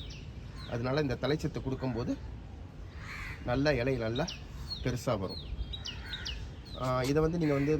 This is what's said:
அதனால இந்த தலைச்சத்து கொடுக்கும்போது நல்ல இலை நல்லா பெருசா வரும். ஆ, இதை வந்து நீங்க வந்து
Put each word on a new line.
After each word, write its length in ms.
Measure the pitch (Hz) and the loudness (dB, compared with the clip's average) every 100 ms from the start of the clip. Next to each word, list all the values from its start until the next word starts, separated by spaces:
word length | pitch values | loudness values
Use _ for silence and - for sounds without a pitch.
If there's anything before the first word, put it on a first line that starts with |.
| - - - - - - - | -10 -8 -10 -10 -8 -8 -4
அதனால 260 | 117 123 143 | -2 2 2
இந்த 120 | 143 117 | 2 2
தலைச்சத்து 360 | 127 156 151 123 | 2 2 2 -2
கொடுக்கும்போது 480 | 135 131 131 113 143 277 - - - - - - - - - - - - - | -2 0 0 0 0 -2 -4 -10 -10 -12 -12 -10 -10 -10 -8 -8 -8 -4 2
நல்ல 240 | 123 147 131 | 4 6 6
இலை 120 | 123 127 | 4 2
நல்லா 220 | 113 120 170 - - - - - | 2 2 0 -4 -8 -8 -6 -2
பெருசா 320 | 127 117 131 107 | 0 0 0 0
வரும். 200 | 92 - - - - - - - - - - - - - - - | 0 -4 -6 -4 -4 -6 -6 -8 -6 -6 -4 -6 -6 -10 -10 -4
ஆ, 40 | 127 127 127 | 0 2 4
இதை 80 | 147 | 6
வந்து 160 | 160 175 | 6 4
நீங்க 120 | 151 139 | 4 4
வந்து 140 | 143 | 6